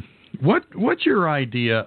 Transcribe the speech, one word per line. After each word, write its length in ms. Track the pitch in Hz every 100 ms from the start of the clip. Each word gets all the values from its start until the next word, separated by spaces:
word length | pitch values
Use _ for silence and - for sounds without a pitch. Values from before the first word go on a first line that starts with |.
| - _ _ -
what, 220 | 135 311 - -
what's 300 | 233 339 -
your 240 | 247 170
idea 520 | 147 127 123 120 113